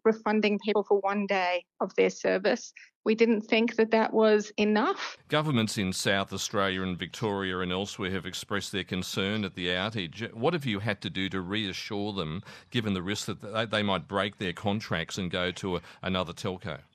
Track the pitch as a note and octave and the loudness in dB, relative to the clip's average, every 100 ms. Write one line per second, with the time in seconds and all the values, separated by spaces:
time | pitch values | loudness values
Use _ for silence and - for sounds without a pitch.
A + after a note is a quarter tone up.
0 | A3 A3 G#3+ G#3+ G3+ G3+ G#3+ G#3 G3 G3+ | 2 2 2 2 4 2 2 0 4 2
1 | G3 G3+ G3 G3 F3+ F3+ - _ F#3+ - | 4 0 0 2 2 0 -4 _ -2 2
2 | F#3 F#3+ F#3+ F#3 G3 A#3+ - - - _ | 2 2 0 2 2 0 -4 -18 -20 _
3 | - A3 A3+ G#3+ G#3+ A3+ A#3 - A3 A3 | 0 4 6 4 4 2 2 2 4 4
4 | A3 G#3+ A3 G#3+ G#3 - G#3 G#3 D4+ G4 | 4 4 6 6 2 0 2 4 2 -2
5 | - - _ D3 D#3 B2 G#2+ A#2 F#2 F#2 | -6 -12 _ 0 2 2 2 0 -2 0
6 | A2+ G2 G2 F#2+ - G#2+ G2 F#2+ F#2+ F2 | 2 2 2 -4 -2 0 2 0 -2 -4
7 | F2 - A2 G2 F#2+ F#2 F2+ F#2 G#2 - | -6 -4 -2 0 -2 -2 -2 -2 -4 -4
8 | F#2 F#2+ F2+ F2+ - G2+ - G2 F2 F#2 | -4 -4 -6 -10 -4 -4 -2 -6 -4 -4
9 | F2+ - G2 G#2+ G2 F#2 F2 F2+ G#2 A2+ | -4 -2 -2 -2 -4 -4 -2 0 -2 -4
10 | F2 E2 A2 A2 C3+ E3+ C3+ G2+ A2 G2+ | -8 -8 -10 -4 -2 -2 -4 -2 -2 -4
11 | G#2 F2+ F#2+ F#2+ F2+ G#2+ G2+ F2+ - G2+ | -4 -4 -4 -4 -4 -4 -4 -6 -6 -6
12 | G#2 G2 D#2 E2+ - - - B2 G#2+ F#2 | -4 -4 -4 -6 -10 -20 -6 -4 0 -2
13 | F2+ G#2 - F#2+ G#2+ A2 A2+ G#2 G#2 F#2+ | -2 -4 -6 -8 -6 -4 0 0 2 0
14 | E2 G2 G2+ - F#2+ E2+ G#2 G#2+ - E2 | 0 -2 -2 -2 -6 -2 -2 -2 -2 -4
15 | E2 - F2+ F#2 F2+ F2+ G2 F2 - - | -4 -4 -4 -2 -2 -2 -4 -4 -6 -8
16 | F#2 F#2 E2 E2+ G#2 F#2 G2+ C#2+ - | -2 0 -2 -4 -6 -6 -8 -10 -14